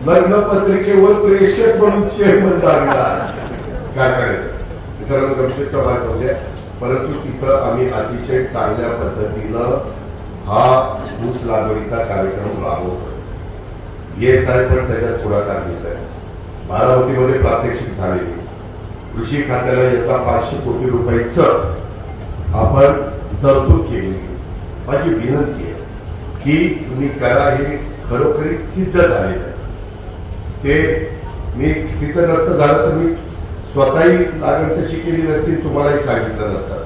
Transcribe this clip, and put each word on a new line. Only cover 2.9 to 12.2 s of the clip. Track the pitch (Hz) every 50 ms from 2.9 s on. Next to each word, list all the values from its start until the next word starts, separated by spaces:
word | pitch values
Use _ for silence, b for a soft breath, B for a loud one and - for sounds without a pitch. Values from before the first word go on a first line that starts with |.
| 143 131 - - - - - - - - - - - - - - - - - - -
कारखान्याचा. | - - - - 123 117 - - - - - - - - - - - - - - -
मित्रांनो, | - 123 139 135 135 139
गमतीचा | 135 123 127 127 - 139 143 - - 139
भाग | - 117 123 123 120 117
जाऊ | - -
द्या, | 127 131 - - - - - - - - - -
परंतु | 123 120 131 135 135 147 151
तिथं | - - 131 110 - 139 135 139 135 139 -
आम्ही | 123 123 127 127
अतिशय | 123 113 - - 120 120 - - 131 127 127
चांगल्या | - - 117 104 - 107 - - -
पद्धतीनं | - - - 98 - 107 104 104 107 110 104 110 110 117 120 120 - - - - - - - - - - - - - - -
हा | - 104 110 120 127 131 131 131 - - - - - - - 113 123
ऊस | 127 - 117
लागवडीचा | 117 110 110 107 107 107 107 107 104 120
कार्यक्रम | 113 - 98 101 95